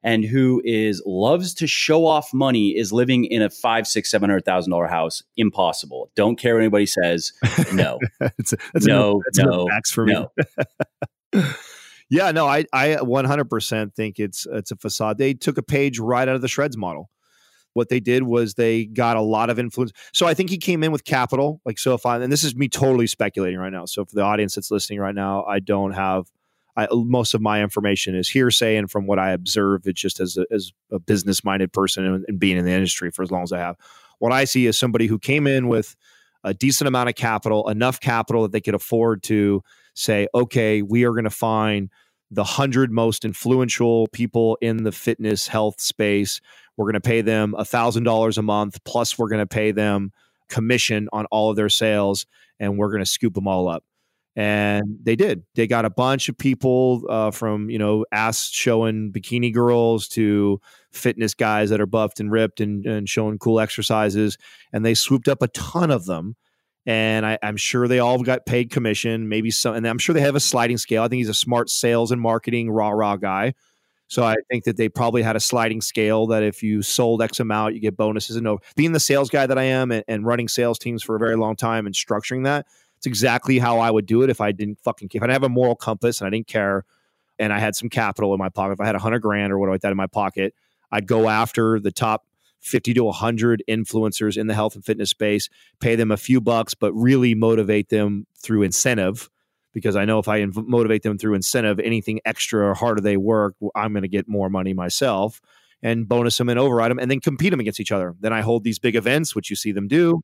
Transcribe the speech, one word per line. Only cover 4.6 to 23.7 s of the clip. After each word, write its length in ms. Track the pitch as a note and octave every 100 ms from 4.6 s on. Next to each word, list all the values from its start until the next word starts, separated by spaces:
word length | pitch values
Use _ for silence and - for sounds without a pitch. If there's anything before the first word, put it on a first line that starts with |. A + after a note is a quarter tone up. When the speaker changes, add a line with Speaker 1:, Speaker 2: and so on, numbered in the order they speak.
| F2+
Speaker 1:
dollar 160 | F2 E2
house. 340 | E2+ D#2+ - _ - A2 - F2 - D2 B1+ A#1 -
Don't 240 | G#2+ A2+
care 160 | B2 A#2
what 60 |
anybody 240 | A2+ G#2 G2+
says. 460 | - F2 E2+ - - G#2 - -
No. 260 | F#3+ - - B2
Speaker 2:
<laughs> 100 | _
That's 340 | C3+ - -
a, 40 | A2 -
that's 120 | E3+ G#2+
Speaker 1:
No, 240 | G2+ G#2
Speaker 2:
enough, 100 | G2+ -
that's 140 | -
enough 120 | F#2
Speaker 1:
no, 160 | F2 F2+
Speaker 2:
facts 240 | G#2 -
for 140 | - A2
me. 80 |
Speaker 1:
no. 180 | G2 - - D3+ - C#3+ _ - _ - _ _
Speaker 2:
<laughs> 200 | - C#3+ C#3+ - - - - _
Yeah, 220 | D3 F#3+
no, 140 | D#3+ D3
I, 200 | C#3+ -
I 280 | C3 C#3+ D#3
one 220 | B2+ C3
hundred 260 | C3 C#3+ C3
percent 460 | A2+ - A2 G#2+ -
think 240 | A2 G2
it's, 260 | G#2 - -
it's 200 | - F#2+
a 40 | G2+
facade. 420 | - - G#2+ G#2+
They 160 | C3+
took 240 | B2+ - D3
a 60 |
page 340 | B2 C#3+ C#3 A#2
right 300 | A2+ B2 C3
out 80 | C3
of 60 |
the 80 | B2+
Shreds 260 | - C#3+ A2+
model. 340 | F2+ D2+ F#2 _ _ _ _ _ _
What 140 | - A#2
they 140 | A#2
did 220 | G#2+ B2
was 320 | C3 A#2+ A2+ G2
they 280 | A#2 A2+
got 320 | G#2+ A2 A#2+ A2+
a 60 |
lot 280 | A2 A2 A#2
of 80 | A#2
influence. 360 | A#2+ - B2 - -
So 140 | - F3
I 80 |
think 160 | D#3 F#3
he 80 | F3+
came 260 | E3+ F3
in 80 | D#3
with 140 | D3+ -
capital. 560 | C#3 A#2+ C3 C#3+ D#3
Like, 160 | - A2
so 140 | -
if 120 | B2 B2
I, 140 | A#2+
and 100 | B2+
this 140 | C#3+
is 100 | D#3
me 140 | B2 C3+
totally 400 | - C3+ B2+ A#2
speculating 500 | - G#2 - F#2 F#2
right 120 | F#2